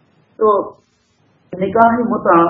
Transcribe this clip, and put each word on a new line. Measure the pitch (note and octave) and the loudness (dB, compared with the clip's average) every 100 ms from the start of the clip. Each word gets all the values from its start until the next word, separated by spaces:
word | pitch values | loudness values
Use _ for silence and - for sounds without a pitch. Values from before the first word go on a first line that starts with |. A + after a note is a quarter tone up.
| _ _ _ - | _ _ _ -2
تو | G#3+ G3+ - - _ _ _ _ _ _ - F3+ | 0 0 -4 -14 _ _ _ _ _ _ -16 -6
نکاح | F#3+ A3+ A#3 A#3+ | -4 2 2 2
متع | A3+ - G3+ E3+ | -4 -4 0 2